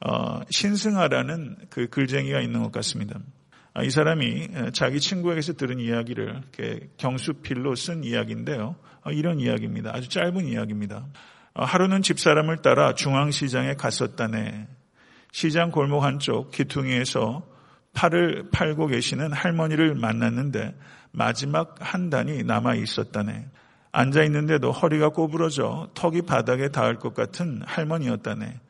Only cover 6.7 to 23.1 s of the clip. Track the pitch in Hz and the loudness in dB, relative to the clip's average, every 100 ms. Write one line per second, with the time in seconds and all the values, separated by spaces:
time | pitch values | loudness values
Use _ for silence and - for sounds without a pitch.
6.7 | 110 - - 131 127 165 147 - 127 135 | -8 -12 -6 -4 -2 -4 -4 -4 -2 -2
7.7 | 123 - 170 127 117 110 110 120 135 110 | -2 -4 -6 -2 -2 -2 -4 -4 -4 -4
8.7 | 175 - - 147 151 160 156 123 113 110 | -8 -16 -12 -6 -2 0 0 0 0 -2
9.7 | 113 110 123 127 180 175 185 147 113 107 | -6 -6 -8 -4 -2 0 0 -2 -2 -4
10.7 | 104 101 104 135 - - - _ - 135 | -4 -6 -8 -12 -16 -20 -20 _ -4 0
11.7 | 180 190 196 190 - 160 151 156 156 135 | 4 4 4 2 4 6 6 4 4 6
12.7 | 131 143 123 147 135 147 143 139 127 135 | 6 6 2 2 2 2 0 0 0 -2
13.7 | 139 127 - 120 120 113 113 107 104 110 | -2 -2 0 -2 -2 -2 -2 -4 -8 -12
14.7 | - _ _ _ - _ - 165 156 170 | -18 _ _ _ -20 _ -2 2 2 2
15.7 | 156 143 147 139 139 139 120 139 - 139 | 2 2 4 2 2 0 -2 -2 -2 -2
16.7 | 143 131 123 123 123 110 143 - - - | -2 0 0 0 0 0 -2 -10 -20 -20
17.7 | _ _ - 170 175 175 - - - 165 | _ _ 2 4 4 2 0 -2 0 0
18.7 | 151 156 123 123 127 156 143 175 165 160 | 0 0 0 0 -2 -4 -2 0 2 2
19.7 | 156 160 139 113 113 117 117 143 120 104 | 4 4 4 0 2 0 0 -2 -2 -4
20.7 | - - - - - 117 117 139 151 165 | -8 -18 -20 -10 -2 0 0 0 0 -2
21.7 | - - 185 180 135 123 143 - 113 120 | -6 -6 -4 0 0 0 -2 0 2 2
22.7 | 117 113 - 113 | 0 -2 -4 -4